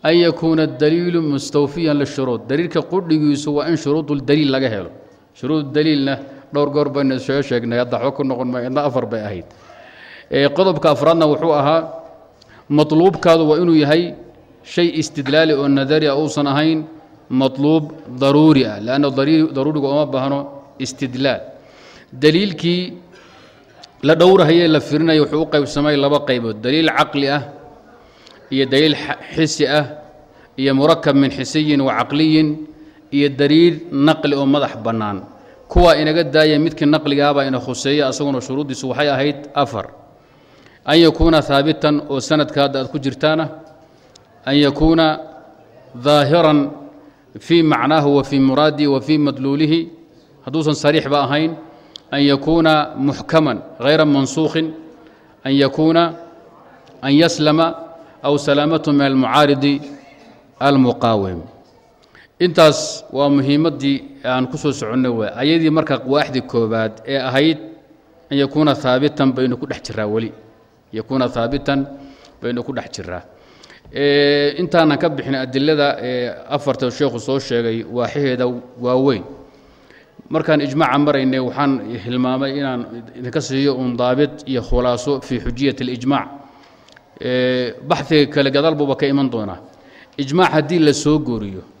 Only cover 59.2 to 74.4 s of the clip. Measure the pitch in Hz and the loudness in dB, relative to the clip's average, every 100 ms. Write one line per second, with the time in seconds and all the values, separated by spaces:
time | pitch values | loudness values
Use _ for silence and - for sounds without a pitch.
59.2 | 123 131 147 139 143 139 - - - - | 2 4 4 2 0 -2 -6 -18 -20 -20
60.2 | - - _ _ 139 139 127 113 120 110 | -20 -20 _ _ 2 4 2 2 0 0
61.2 | 95 87 82 - _ _ _ _ _ - | -2 -8 -14 -20 _ _ _ _ _ -20
62.2 | _ _ 180 165 160 143 - - - 131 | _ _ -2 6 4 4 -6 -12 -10 -2
63.2 | 143 143 135 143 160 151 139 139 - - | 2 2 2 2 2 0 -2 -2 -6 -10
64.2 | 127 127 127 156 151 127 110 123 127 117 | -4 -2 -2 -2 -4 -4 -4 -2 0 0
65.2 | 107 113 143 165 160 156 147 131 127 143 | -4 -2 0 2 2 0 0 -4 -2 -2
66.2 | 143 131 123 120 113 113 110 107 - 135 | 0 -4 -4 -2 0 -2 -4 -6 -6 -4
67.2 | 127 131 156 156 - - _ _ _ _ | -2 2 2 0 -8 -20 _ _ _ _
68.2 | _ 139 139 151 151 131 131 127 147 143 | _ -2 0 2 0 0 0 0 0 0
69.2 | 135 123 127 123 - - - 107 107 110 | 0 0 -2 -4 -8 -12 -10 -6 -4 -4
70.2 | 113 - - _ _ _ _ 110 110 135 | -4 -10 -20 _ _ _ _ -12 -6 -2
71.2 | 123 123 117 139 139 139 139 - - - | -2 -2 -4 -4 -2 -4 -4 -10 -20 -20
72.2 | - _ 123 123 120 123 - - 87 87 | -20 _ -8 -6 -6 -10 -10 -14 -12 -12
73.2 | - - - - - - - - 143 143 | -14 -20 -20 -20 -20 -20 -14 -4 0 2
74.2 | 143 147 | 2 2